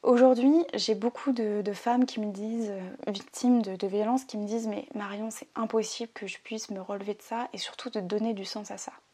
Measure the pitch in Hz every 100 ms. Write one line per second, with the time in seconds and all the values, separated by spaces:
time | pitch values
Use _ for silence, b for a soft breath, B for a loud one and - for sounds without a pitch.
0 | - 240 254 240 262 320 339 208 - 208
1 | 226 - - 247 214 208 202 196 - 247
2 | 254 - 208 190 214 226 220 196 185 -
3 | - 196 - - 247 247 202 190 196 202
4 | 214 254 262 214 208 233 220 208 - -
5 | 202 202 220 - - - 226 220 214 -
6 | 233 - 196 - - 214 - 196 185 202
7 | 196 202 - 233 247 196 - - 254 220
8 | 185 208 220 208 190 214 208 196 - -
9 | _